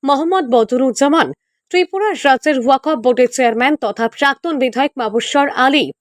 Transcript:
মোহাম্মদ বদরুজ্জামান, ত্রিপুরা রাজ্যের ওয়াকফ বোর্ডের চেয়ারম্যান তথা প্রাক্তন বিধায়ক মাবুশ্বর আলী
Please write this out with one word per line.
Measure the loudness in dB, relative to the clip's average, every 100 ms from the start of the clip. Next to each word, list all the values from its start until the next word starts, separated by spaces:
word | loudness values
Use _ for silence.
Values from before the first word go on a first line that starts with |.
মোহাম্মদ | 0 0 2 -2 2 2
বদরুজ্জামান, | 2 0 0 2 2 2 0 -6 _ _ _
ত্রিপুরা | -2 -2 -2 -4 0
রাজ্যের | 2 2 2 0 2
ওয়াকফ | 0 0 -2
বোর্ডের | 0 2 0
চেয়ারম্যান | 2 0 2 0 0
তথা | -4 -4 -4
প্রাক্তন | 0 -2 -2 -6 -2
বিধায়ক | -2 0 -2 -2
মাবুশ্বর | -4 -4 -2 -2 0
আলী | 0 2 2 -2 -8